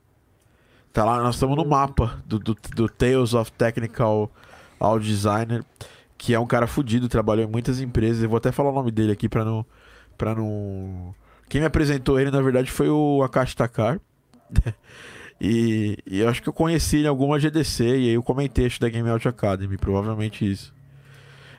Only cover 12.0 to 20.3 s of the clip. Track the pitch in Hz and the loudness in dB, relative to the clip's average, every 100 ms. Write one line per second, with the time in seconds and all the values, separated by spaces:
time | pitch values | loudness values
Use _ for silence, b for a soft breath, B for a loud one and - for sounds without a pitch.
12 | 131 135 139 139 135 127 131 - 143 151 | 2 2 2 2 2 2 0 0 2 2
13 | 147 143 131 - 127 - 117 - 110 160 | 2 2 2 0 0 0 -2 0 0 -2
14 | - _ _ _ - 107 - 107 B B | -8 _ _ _ -8 -2 -2 -4 B B
15 | B B B B 90 113 117 110 104 101 | B B B B 0 2 2 0 -2 -4
16 | - 95 113 117 - - 160 165 - 147 | -6 0 0 0 -4 -2 0 0 2 2
17 | 151 135 139 147 156 156 156 - 117 135 | 2 2 2 2 2 0 -2 0 2 2
18 | 123 117 120 131 139 - 123 - 120 113 | 2 0 0 -2 -2 0 0 0 -4 -2
19 | 117 117 127 120 107 95 98 98 - 98 | -2 0 -2 -2 -2 -2 -4 -4 -2 0
20 | 104 110 107 | -2 -4 -4